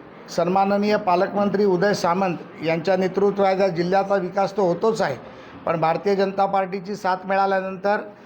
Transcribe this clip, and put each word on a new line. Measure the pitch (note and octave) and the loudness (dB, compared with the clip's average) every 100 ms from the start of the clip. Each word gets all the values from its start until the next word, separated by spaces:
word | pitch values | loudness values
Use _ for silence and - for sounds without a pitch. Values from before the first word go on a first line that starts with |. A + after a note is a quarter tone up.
| - - - - | -14 -20 -8 -2
सन्माननीय | E3+ F#3+ G3 G3+ G#3 G#3 | 0 2 2 2 2 0
पालकमंत्री | - F3 G3 G3+ G3+ G3 | 2 2 2 0 0 2
उदय | G#3 F3+ G3+ | 2 4 2
सामंत | G3 F3+ F3 F#3+ D#3 - - | 2 0 0 0 -2 -8 -6
यांच्या | D#3 E3 E3 F#3 | -2 -2 2 2
नेतृत्वात | F#3 F3+ G3+ G3 G3 F#3+ | 2 2 0 2 2 2
या | G3 | 2
जिल्ह्याचा | E3+ F3 F#3+ F#3+ | 0 0 2 2
विकास | G3+ F3+ F#3 F#3+ G3 | 0 -2 -2 -2 0
तो | |
होतोच | F#3 F3 A3+ A3 | 0 2 0 0
आहे, | F3+ B2+ - - - - - | -2 -4 -10 -18 -20 -8 -4
पण | E3 | 0
भारतीय | D#3+ E3 G3+ | 0 0 0
जनता | G3 G3 G3 G3 | 2 0 0 0
पार्टीची | G3 F#3+ G3 F3+ | 0 -2 -4 -8
साथ | G3+ F#3 F#3 | -6 -2 -2
मिळाल्यानंतर | F#3+ G3 G3 F#3+ F#3+ F#3+ G3+ G#3 - - | 0 0 2 0 -2 -4 -2 -2 -4 -16